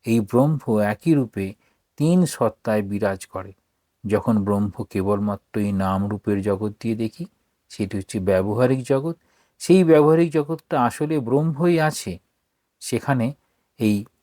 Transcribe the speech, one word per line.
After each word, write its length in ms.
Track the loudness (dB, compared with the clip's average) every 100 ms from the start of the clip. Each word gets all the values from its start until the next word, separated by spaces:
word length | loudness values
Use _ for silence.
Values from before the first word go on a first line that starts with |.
এই 160 | -2 0
ব্রহ্ম 600 | 2 2 2 0 -2 0
একই 340 | 0 -2 0
রূপে 400 | 0 0 -6 -8 -10 _ _ _ -4
তিন 280 | 0 2 0
সত্তায় 560 | 0 -2 -2 -2 -2
বিরাজ 440 | -2 -4 -4 -4 -10
করে। 280 | -14 -14 -20 _ _ _ _ -2
যখন 380 | 0 2 0
ব্রহ্ম 400 | 2 0 -2 -6
কেবলমাত্র 760 | -6 -4 -2 0 -2 -6 _ -4
এই 100 | -2
নাম 380 | 0 0 0 -2
রূপের 320 | -4 -2 -2
জগৎ 320 | 0 -2 -4 -6
দিয়ে 160 | -6 -4
দেখি, 300 | -6 -8 -16 _ _ _ _
সেটি 280 | -8 -6 -6
হচ্ছে 220 | -6 -4
ব্যবহারিক 640 | 0 2 0 0 2 0
জগৎ। 320 | 0 -2 -2 -8 _ _ _ _
সেই 240 | 4 4
ব্যবহারিক 480 | 6 6 6 4 2
জগৎটা 520 | 0 -2 -6 -4 0
আসলে 360 | 0 0 -4 -2
ব্রহ্মই 600 | 0 0 0 0 0 2
আছে। 400 | 0 -2 -8 -12 _ _ _ _ _ _
সেখানে 540 | -6 -4 0 0 -2 -6 _ _ _ -2
এই 280 | 0 0 -4 _